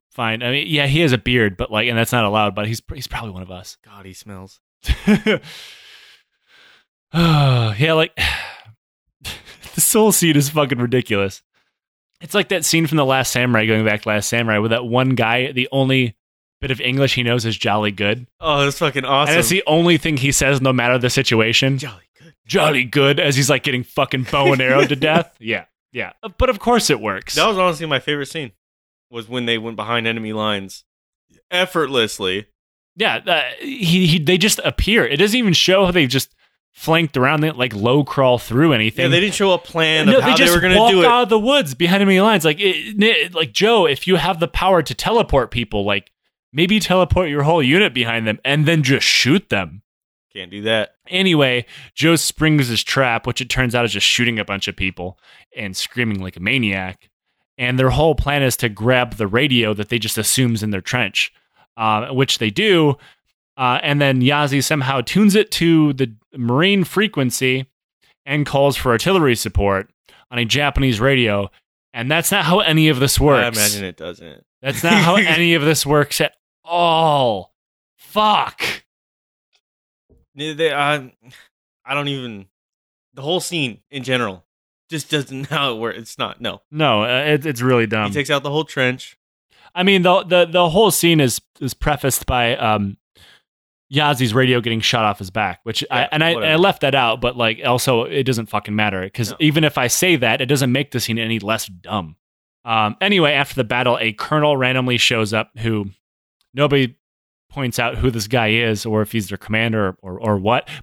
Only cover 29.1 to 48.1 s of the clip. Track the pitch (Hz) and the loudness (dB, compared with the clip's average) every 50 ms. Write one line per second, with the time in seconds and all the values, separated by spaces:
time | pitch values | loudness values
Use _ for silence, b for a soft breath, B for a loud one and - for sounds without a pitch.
29.1 | 120 117 110 107 123 127 120 117 117 113 110 117 113 104 104 110 120 117 113 113 | -14 -14 -10 -8 -6 -4 -2 -2 -2 -2 -4 -6 -8 -8 -6 -4 -2 -2 -2 -2
30.1 | 113 117 110 107 107 107 107 107 104 98 98 95 - - - _ _ _ _ _ | -4 -4 -6 -6 -6 -4 -2 -2 -2 -4 -6 -10 -16 -20 -20 _ _ _ _ _
31.1 | _ _ _ _ _ _ _ - 175 180 185 180 - 170 151 131 135 123 113 104 | _ _ _ _ _ _ _ -6 -2 -2 -2 0 0 -2 -2 0 0 0 0 -2
32.1 | - - 101 92 92 101 107 _ _ _ _ _ _ _ _ _ _ 170 220 190 | -2 -4 -4 -4 -4 -4 -8 _ _ _ _ _ _ _ _ _ _ -4 -2 -2
33.1 | 117 - - 185 175 156 135 123 123 - - 285 269 262 196 160 170 185 185 160 | -2 -4 -2 -2 -2 -2 -2 -4 -8 -12 -12 -12 -8 -4 0 0 2 4 4 2
34.1 | 156 185 147 147 185 190 196 196 - - - 151 - - - 190 214 226 143 113 | 2 2 2 2 2 2 2 0 0 0 -2 -4 -2 -2 0 2 2 2 2 2
35.1 | 143 147 196 214 214 254 240 202 165 - - 180 185 196 196 180 180 180 147 123 | 2 0 0 2 2 0 2 2 2 2 2 2 4 4 4 2 2 2 0 0
36.1 | 127 135 - - _ _ _ _ _ _ _ _ _ - - 160 160 165 170 151 | 0 -2 -4 -6 _ _ _ _ _ _ _ _ _ -8 -2 0 0 2 0 0
37.1 | - 135 127 135 156 151 151 160 147 117 127 127 107 101 104 120 131 147 143 - | 0 0 0 2 2 0 0 -2 -4 -4 -8 -8 -4 -2 0 2 2 2 2 0
38.1 | - 143 135 127 123 117 - - 113 131 160 165 139 110 110 110 - - 131 131 | 0 2 2 2 2 0 -2 -2 0 2 4 4 4 2 0 0 0 0 0 2
39.1 | 160 175 196 208 - - 202 196 180 170 - - - 165 160 156 156 156 156 196 | 2 2 2 0 0 0 2 2 2 0 -2 -4 -2 0 0 2 2 2 4 4
40.1 | 262 262 - - - 165 - 170 170 175 180 185 185 202 220 233 196 185 170 240 | 4 4 4 4 2 4 4 4 2 2 2 4 4 4 6 6 6 6 6 4
41.1 | 240 247 247 185 226 214 208 254 285 285 254 143 127 120 170 170 190 196 202 196 | 4 4 2 2 2 2 2 2 2 0 0 -2 -2 -2 0 2 2 4 4 4
42.1 | 190 185 196 226 220 180 151 160 156 175 202 190 175 151 - 220 214 202 202 226 | 4 4 4 4 2 2 2 0 0 0 0 -2 -2 -2 -6 -6 0 2 2 2
43.1 | 214 156 151 175 175 160 160 120 107 - 185 220 233 214 175 147 139 - - 180 | 2 0 -2 -2 -4 -4 -4 -4 -2 0 2 4 4 4 4 2 0 0 0 0
44.1 | 185 165 147 175 190 160 170 - - - 180 190 190 170 143 - 135 - - 180 | 0 2 2 0 -2 -2 -4 -4 -2 0 2 2 4 2 2 -2 -4 -6 -2 0
45.1 | 220 233 190 - 143 139 117 - - 120 117 - 110 104 98 104 101 101 - _ | 0 0 0 2 0 0 0 0 -4 -6 -6 -4 -4 -4 -2 0 -2 -4 -4 _
46.1 | _ _ _ _ _ _ _ _ - 143 175 180 214 214 - - 185 185 180 - | _ _ _ _ _ _ _ _ -2 0 0 2 2 0 2 2 2 2 2 2
47.1 | - 180 185 156 143 147 139 156 170 170 139 123 143 190 214 170 113 123 120 117 | 2 0 0 0 0 0 0 2 2 2 2 4 4 4 2 2 0 -2 -2 -2